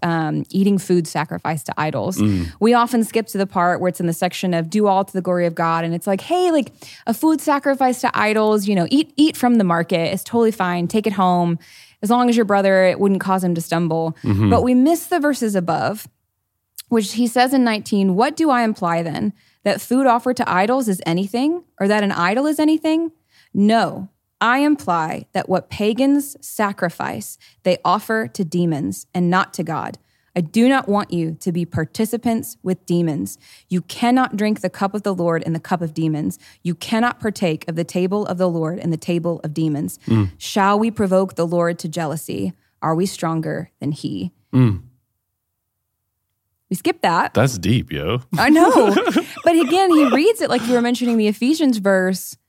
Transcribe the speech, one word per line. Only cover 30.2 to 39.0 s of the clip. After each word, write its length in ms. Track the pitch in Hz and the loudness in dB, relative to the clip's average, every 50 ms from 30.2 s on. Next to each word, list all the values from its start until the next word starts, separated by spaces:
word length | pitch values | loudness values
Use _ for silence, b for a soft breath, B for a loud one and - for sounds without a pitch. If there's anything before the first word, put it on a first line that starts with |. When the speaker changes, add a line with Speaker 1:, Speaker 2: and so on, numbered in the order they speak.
| _ _ - | _ _ -4
Speaker 1:
I 60 | 180 | -4
do 260 | 165 151 - 220 233 | -4 0 2 2 4
not 220 | 262 269 254 247 - | 4 4 2 0 0
want 240 | 202 202 202 - - | -2 -2 -2 -2 -4
you 240 | 175 165 160 160 - | -4 -4 -4 -6 -6
to 100 | - 185 | -6 -4
be 120 | 165 175 170 | -2 -2 -4
participants 920 | - - 170 156 - - - 220 220 - 226 - 240 226 - - - - _ - | -4 -4 -4 -4 -4 -4 -4 -4 -2 -4 -4 -2 -2 -2 -2 -4 -8 -14 _ -4
with 220 | 185 185 - _ | -4 -4 -4 _
demons. 500 | - 175 175 170 160 147 - - - - b b b b b b b | -2 0 0 0 0 -2 -4 -6 -8 -10 b b b b b b b
You 120 | 180 180 - | -4 -4 -4
cannot 520 | - - - 233 240 247 262 254 - - | -6 -6 -2 0 2 2 2 2 0 -2
drink 260 | 202 214 214 214 - | -2 -2 -2 -2 -2
the 80 | - 180 | -4 -6
cup 260 | - - 202 196 202 | -4 -4 -4 -4 -4
of 80 | 214 202 | -4 -4
the 100 | 208 190 | -4 -2
Lord 300 | 175 170 170 165 160 - | -2 0 0 0 -2 -2
and 80 | - 160 | -2 -4
the 60 | 160 | -4
cup 220 | - - 190 165 170 | -4 -4 -4 -4 -4
of 100 | 160 151 | -6 -4
demons. 460 | 165 160 160 151 147 156 185 180 - b b b b b | -2 -2 -2 -2 -2 -4 -6 -6 -8 b b b b b
You 100 | 170 170 | -6 -6
cannot 460 | - - - 226 220 233 240 - - | -6 -4 -4 -2 0 0 0 -2 -2
partake 440 | - 220 202 - 202 170 156 151 - - | -6 -6 -4 -2 -2 -2 -2 -4 -6 -8
of 60 | 165 | -6
the 80 | 170 175 | -6 -6
table 420 | - - 180 185 180 196 208 202 | -4 -2 -2 -2 0 0 -2 -2
of 120 | - 185 175 | -4 -2 0
the 100 | 185 180 | 0 0
Lord 300 | 165 165 160 156 180 - | 0 0 -2 -4 -4 -4
and 120 | - 175 | -4 -4
the 60 | 160 | -4
table 420 | 156 | -4